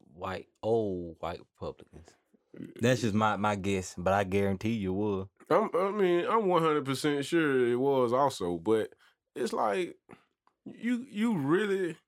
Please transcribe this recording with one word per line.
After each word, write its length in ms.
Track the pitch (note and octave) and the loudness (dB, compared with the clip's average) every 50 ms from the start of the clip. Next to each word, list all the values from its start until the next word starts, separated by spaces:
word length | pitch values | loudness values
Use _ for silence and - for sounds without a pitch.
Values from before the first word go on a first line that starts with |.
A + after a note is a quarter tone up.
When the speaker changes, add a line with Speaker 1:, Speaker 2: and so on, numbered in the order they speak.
| _ _ C2+ | _ _ -14
Speaker 1:
white, 340 | E2+ F2+ F#2+ F#2 - - _ _ _ | -10 -8 -8 -6 -8 -10 _ _ _
old 540 | - A2 A#2 A2+ A2 G2+ F#2 F2+ F2 E2+ D#2+ - | -2 0 2 2 2 0 -2 -6 -6 -10 -10 -10
white 200 | - E2 E2+ - | -8 -8 -8 -10
Republicans. 720 | - _ _ - - D2 - - - - - D#2 D#2+ - - _ _ _ _ _ _ _ - - - - - - | -12 _ _ -12 -12 -12 -12 -12 -18 -20 -20 -20 -20 -20 -20 _ _ _ _ _ _ _ -18 -16 -16 -16 -6 0
That's 200 | - A#2+ C3 A2 | 2 2 2 2
just 120 | B2 A2+ G2 | 0 0 2
my, 220 | G#2+ G#2+ G#2+ G#2 | 2 2 2 2
my 180 | F#2+ G#2 G#2+ G#2 | 0 0 0 0
guess, 400 | G2+ F2+ G2+ G2 F#2+ F2+ - - | -2 -2 -2 -2 -2 -2 -6 -8
but 140 | F#2 F2 F#2 F#2+ | -2 0 2 2
I 120 | G2+ G2+ | 2 2
guarantee 480 | F#2 F#2+ G2+ G2+ G2 G2 F#2 - A2 A#2 | 2 0 0 2 0 0 -2 -2 -4 -2
you 180 | A2 F#2+ F#2 F#2 | -2 -2 -2 -2
would. 340 | G2 G#2+ G#2+ G2 F#2+ F#2+ - _ - - - | -2 -2 -2 -2 -4 -6 -10 _ -10 -2 2
Speaker 2:
I'm, 200 | D3 F3+ - - - | 2 2 2 0 0
I 160 | E3 F#3+ G3+ | -2 -2 -2
mean, 340 | G3 G#3+ F#3+ F3+ F3 F3 E3+ - | 0 0 2 2 2 2 2 0
I'm 180 | G#3 A3+ A3 | 0 0 2
one 140 | F#3 F3+ E3 | 2 2 4
hundred 220 | D#3+ D#3+ D3+ D3+ C3+ | 4 2 2 0 0
percent 400 | C3+ C3+ B2 - D3+ D3 C#3+ C#3 | -2 -2 -2 0 0 0 -2 -2
sure 400 | - E3+ E3+ D#3+ D3 C3+ B2+ B2 | 0 0 2 2 2 2 2 2
it 140 | A#2+ A#2+ B2 | 2 2 2
was 320 | C3 C#3 C#3 C3 B2 A2+ | 2 2 2 4 2 2
also, 460 | A#2+ C3 C#3+ C3+ - - F#2+ F2 F2 | 4 2 2 2 0 -2 -2 -2 -2
but 360 | E2+ E2 G#2+ A2 A2 G2+ - - - _ _ _ _ _ _ - | -2 0 2 2 2 0 -2 -8 -18 _ _ _ _ _ _ -8
it's 180 | C#3 B2+ - A2+ | -6 -4 -4 -2
like, 420 | - - G#3 G3 F#3+ F3+ - - _ _ - - - _ _ _ _ _ _ _ _ - | -2 0 0 0 -2 -4 -6 -8 _ _ -20 -20 -20 _ _ _ _ _ _ _ _ -18
you, 400 | - - - - A#3 B3 A#3 B3+ - | -18 -12 -6 -4 -2 -2 -4 -4 -8
you 280 | - G#3 A3 A#3+ A3 | -4 -2 0 0 0
really 540 | D#3+ C3+ C#3 E3 G3 G#3+ G3+ F#3+ F#3+ F#3 E3 D#3+ - _ | 0 2 2 2 2 2 0 -2 -2 -2 -4 -6 -10 _